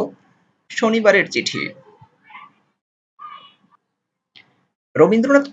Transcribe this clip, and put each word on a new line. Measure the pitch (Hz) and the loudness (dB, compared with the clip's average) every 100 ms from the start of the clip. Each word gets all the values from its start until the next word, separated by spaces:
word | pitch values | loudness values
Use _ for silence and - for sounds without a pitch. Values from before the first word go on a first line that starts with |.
| 220 - _ _ _ _ - | -4 -10 _ _ _ _ -14
শনিবারের | - 220 226 214 190 151 | -4 -2 2 4 2 0
চিঠি। | 120 - - 143 - - _ - _ _ - - _ _ _ _ _ _ _ - - - _ _ _ _ _ _ _ _ - _ _ _ _ _ 135 | -4 -6 -8 -10 -14 -20 _ -20 _ _ -20 -20 _ _ _ _ _ _ _ -20 -20 -20 _ _ _ _ _ _ _ _ -20 _ _ _ _ _ 2
রবীন্দ্রনাথ | 170 226 269 285 277 | 4 4 2 2 2